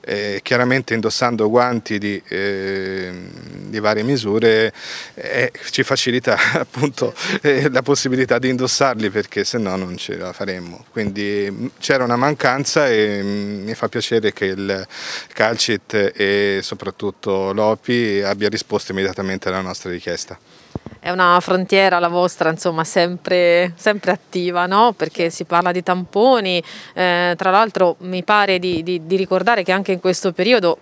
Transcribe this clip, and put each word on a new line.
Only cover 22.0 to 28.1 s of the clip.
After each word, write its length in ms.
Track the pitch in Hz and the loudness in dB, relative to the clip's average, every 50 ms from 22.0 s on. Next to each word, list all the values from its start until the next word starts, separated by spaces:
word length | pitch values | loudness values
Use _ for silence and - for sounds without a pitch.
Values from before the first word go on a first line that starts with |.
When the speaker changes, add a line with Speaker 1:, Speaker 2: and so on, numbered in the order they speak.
| 175 170 | 2 2
Speaker 2:
vostra, 400 | 170 180 180 180 - - 170 160 | 2 2 2 0 0 0 0 0
insomma, 360 | 156 160 - 180 165 160 160 | 0 0 -2 -2 -2 -2 -2
sempre, 880 | - - 196 175 175 180 170 - - 185 180 180 175 170 175 175 180 170 | 0 2 2 2 2 0 -6 -4 0 2 2 4 4 4 4 2 0 -4
sempre 360 | - - 220 208 208 - 185 175 | -2 0 0 0 0 0 0 -2
attiva, 540 | - _ _ - 185 175 180 175 175 175 | -2 _ _ -6 -4 -2 -2 0 0 0
no? 280 | 180 190 202 226 240 208 | 2 4 6 6 4 4
Perché 340 | _ 160 160 - - 175 165 | _ -4 -6 -2 -2 -2 -2
si 140 | 165 - 175 | -2 -4 -6
parla 280 | - 175 170 175 180 175 | 0 2 2 2 2 0
di 100 | 180 175 | -2 0
tamponi, 800 | - 180 185 185 - - 202 220 262 269 240 208 190 180 175 165 - - - - - - | 0 -2 -2 -2 -2 0 2 4 6 4 4 2 0 0 0 -2 -4 -14 -18 -20 -14 -2
eh, 400 | - 185 180 175 175 175 175 175 | 0 2 2 4 4 2 0 0
tra 140 | 165 190 190 | 0 2 4
l'altro 460 | 185 196 226 220 - - 185 175 165 _ | 4 4 4 4 2 2 2 2 2 _
mi 220 | 180 180 | -6 -6